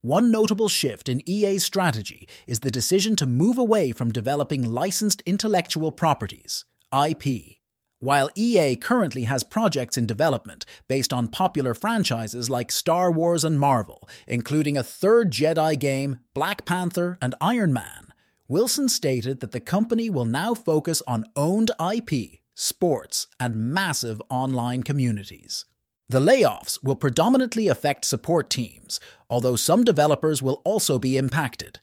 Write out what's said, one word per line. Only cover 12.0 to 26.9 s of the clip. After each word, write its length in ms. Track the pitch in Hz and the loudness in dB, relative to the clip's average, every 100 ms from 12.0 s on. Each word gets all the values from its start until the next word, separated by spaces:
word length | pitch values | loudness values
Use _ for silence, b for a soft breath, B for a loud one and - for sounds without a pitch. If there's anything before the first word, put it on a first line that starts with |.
| 185 117 110 113 120 | 0 -2 -6 -6 -4
like 220 | 127 117 | -2 -2
Star 400 | - - 170 180 | -4 0 2 2
Wars 320 | 160 170 170 | 2 2 2
and 160 | 160 151 | 2 2
Marvel, 480 | 143 123 104 - - B - | 4 2 0 -10 -20 B -6
including 520 | 120 113 151 147 143 | -6 -2 0 0 -2
a 60 | |
third 500 | 120 - 190 233 208 | -4 0 4 4 4
Jedi 440 | 110 151 160 156 151 | 0 0 2 0 0
game, 440 | 139 135 139 127 _ | 0 0 -2 -6 _
Black 300 | - 160 202 | -4 -4 -4
Panther, 540 | - 180 180 175 175 175 | -4 -2 -2 -2 -4 -2
and 140 | 127 - | -6 -2
Iron 320 | 170 240 185 | 0 2 2
Man, 400 | 123 92 - - _ _ _ _ | 0 -4 -18 -20 _ _ _ _
Wilson 400 | 143 240 - 269 | 0 0 0 0
stated 540 | - 147 127 117 131 | 0 0 0 -2 -6
that 100 | 113 | -6
the 80 | 123 | -10
company 500 | - 190 226 233 226 | -2 -2 0 0 -2
will 140 | 160 | -2
now 300 | 117 131 208 | -2 -2 -2
focus 480 | 240 - 156 160 156 - | -4 0 0 0 -4 -2
on 180 | 117 110 - | -4 -4 -2
owned 360 | 151 202 226 - | 0 2 0 0
I 220 | 165 226 | -2 -4
P, 400 | 233 139 101 - _ - | -4 -4 -4 -14 _ -8
sports, 720 | - - 180 127 - - - _ | -8 -2 0 0 -4 -8 -8 _
and 360 | 123 110 113 | -4 -2 -2
massive 480 | 170 190 147 120 107 - | 0 -2 -2 -4 -8 -6
online 540 | 127 131 127 120 127 | -4 -2 -2 -2 -4
communities. 840 | 123 143 123 104 98 - - - - _ _ _ _ | -2 0 0 -2 -8 -20 -12 -12 -12 _ _ _ _
The 120 | 131 | 2
layoffs 640 | 156 262 160 95 - - | 6 6 4 0 -8 -6
will 120 | 135 | -4